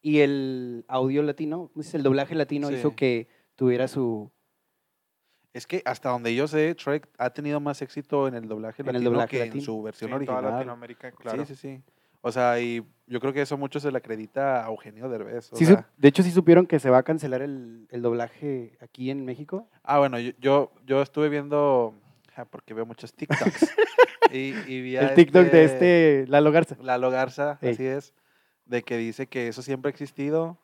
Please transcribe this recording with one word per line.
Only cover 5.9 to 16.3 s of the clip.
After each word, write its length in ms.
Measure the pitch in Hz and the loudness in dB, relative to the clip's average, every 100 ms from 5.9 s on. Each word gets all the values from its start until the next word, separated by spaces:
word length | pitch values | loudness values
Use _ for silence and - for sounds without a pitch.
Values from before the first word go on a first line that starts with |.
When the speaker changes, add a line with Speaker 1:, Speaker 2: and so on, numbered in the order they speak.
| 127 135 | -6 -4
Speaker 2:
donde 240 | 123 117 | -4 -2
yo 120 | 117 151 | -2 -2
sé, 260 | 156 156 170 | 0 -2 -2
Shrek 320 | - 147 - _ | -4 -4 -6 _
ha 120 | 123 | -6
tenido 300 | - 147 147 | -6 -6 -4
más 200 | 147 139 | -4 -8
éxito 440 | 131 - 139 143 135 | -10 -12 -4 -2 -2
en 60 | |
el 120 | 120 110 | -4 -10
doblaje 340 | 107 110 110 | -10 -10 -10
Speaker 1:
En 60 | 135 | -6
el 60 | |
Speaker 2:
latino 160 | 123 123 | -2 0
Speaker 1:
doblaje 200 | 120 117 | 0 -2
Speaker 2:
que 80 | 127 | -4
Speaker 1:
latino. 180 | 117 120 | -6 -6
Speaker 2:
en 60 | |
su 200 | 143 110 | -8 -8
versión 280 | 107 - 110 | -10 -10 -10
Speaker 3:
Sí, 60 | 135 | -8
en 80 | 135 | -6
toda 120 | 127 | -6
Speaker 2:
original. 160 | 127 120 | -4 -6
Speaker 3:
Latinoamérica, 540 | 131 120 120 120 127 | -8 -14 -18 -20 -20
claro. 320 | _ 117 113 143 | _ -10 -10 -10
Speaker 2:
Sí, 80 | |
sí, 60 | 135 | -14
sí. 220 | 139 131 _ _ _ _ | -16 -18 _ _ _ _
O 120 | 120 | -6
sea, 280 | 123 123 120 | 0 0 0
y 240 | 120 117 110 _ _ | -2 -6 -10 _ _
yo 140 | 120 | -6
creo 120 | 135 | -4
que 80 | 139 | -4
eso 140 | 139 143 | -6 -6
mucho 220 | 139 151 | -6 -6
se 120 | 143 | -6
le 60 | 131 | -6
acredita 680 | - 110 110 135 139 127 | -8 -12 -8 -4 -2 -2
a 40 | 113 | -4
Eugenio 400 | 110 110 107 131 | -12 -14 -16 -10
Derbez. 440 | 117 104 120 - | -10 -10 -12 -12
O 40 | 117 | 0
Speaker 1:
Sí, 80 | |
Speaker 2:
sea 120 | 160 196 | 6 6
Speaker 1:
sup-, 80 | - _ | 4 _
de 120 | 139 | 6
hecho, 140 | 143 | 6
sí 60 | 180 | 2